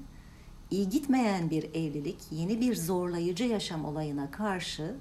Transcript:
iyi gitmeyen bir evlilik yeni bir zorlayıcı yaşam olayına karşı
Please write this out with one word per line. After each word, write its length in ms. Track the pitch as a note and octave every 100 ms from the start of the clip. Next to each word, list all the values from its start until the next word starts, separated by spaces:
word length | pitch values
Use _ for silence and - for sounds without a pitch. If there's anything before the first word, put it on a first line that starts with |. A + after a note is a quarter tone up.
| - - - - - - -
iyi 180 | F#3 G3
gitmeyen 600 | C4+ C#4+ C4 A3 F#3+ E3
bir 140 | D#3
evlilik 560 | - E3 D#3 D3 D3 - -
yeni 300 | D#3+ F3 A3+
bir 140 | B3 F#3+
zorlayıcı 680 | E3 F3+ F3+ F3 F3 F3+
yaşam 420 | B3 G#3 - E3 D3+
olayına 460 | D3+ D3+ C#3+ C#3
karşı 640 | - G#3+ F#3 - - D#3 C4+